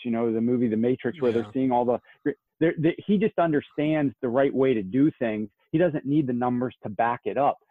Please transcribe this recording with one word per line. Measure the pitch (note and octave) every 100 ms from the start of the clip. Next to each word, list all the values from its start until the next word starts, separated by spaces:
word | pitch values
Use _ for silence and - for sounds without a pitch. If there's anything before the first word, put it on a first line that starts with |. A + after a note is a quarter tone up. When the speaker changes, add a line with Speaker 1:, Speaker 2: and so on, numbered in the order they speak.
Speaker 1:
you | B2
know, | A2+ A#2
the | A2+
movie | A#2 B2 A#2+
The | A2
Matrix, | A#2+ C3 B2 -
where | B2
Speaker 2:
Yeah. | A2+
Speaker 1:
they're | G#2+
seeing | C3 C3
all | B2
the, | A#2+ A#2 _ - D3 - _ -
they're, | D#3+ F3
they, | D#3 E3 -
he | G#3
just | G#3+ -
understands | E3+ D3 - - D3+ D#3 C#3+ -
the | B2
right | B2+ C#3
way | B2+ C3+
to | A2+
do | F#2 C3 D3+ -
things. | A#2 G#2+ G#2+ _ _
He | D#3
doesn't | F3 C#3+ C3+
need | D3 C3
the |
numbers | A#2+ B2 B2 B2 -
to | A#2
back | G2+ A#2 A#2+ G#2
it | G#2+
up. | C#3 - _